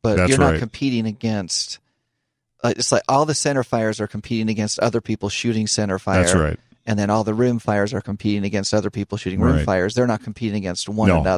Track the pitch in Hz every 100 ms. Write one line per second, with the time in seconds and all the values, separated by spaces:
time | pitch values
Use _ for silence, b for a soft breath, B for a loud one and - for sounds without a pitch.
0 | 117 98 90 135 143 80 117 - 139 120
1 | 110 104 113 107 90 - - - _ _
2 | _ _ _ _ _ _ 120 - - 123
3 | - 135 151 143 147 139 123 117 110 107
4 | 104 104 - 117 110 107 107 - 120 117
5 | - 107 101 - 120 110 107 - 104 92
6 | - 95 87 92 76 78 _ _ - 104
7 | 101 107 107 110 123 117 - 104 101 101
8 | - 104 107 104 101 101 95 107 101 -
9 | 101 101 95 95 123 - - 92 95 120
10 | 123 107 - 104 113 101 95 87 - 107
11 | 98 85 82